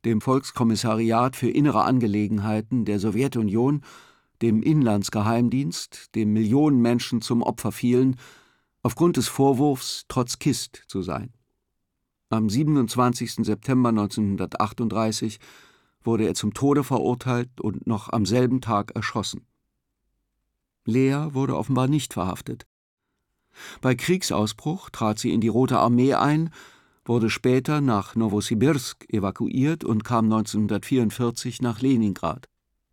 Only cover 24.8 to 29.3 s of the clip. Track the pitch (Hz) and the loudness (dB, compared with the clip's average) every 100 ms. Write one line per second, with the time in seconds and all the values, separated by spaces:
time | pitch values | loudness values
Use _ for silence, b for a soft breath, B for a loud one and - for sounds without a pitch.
24.8 | - - 110 107 120 101 110 110 131 110 | -10 -4 -2 -2 -2 0 2 2 2 4
25.8 | 117 120 131 - 139 151 165 b b b | 4 4 4 2 2 0 -2 b b b
26.8 | b b - 117 110 - 127 131 131 151 | b b -2 0 0 0 2 2 2 0
27.8 | 135 104 - 113 113 104 - 110 131 147 | 2 0 0 -2 0 0 0 2 2 2
28.8 | - - - 107 95 | -4 -12 -6 -2 -2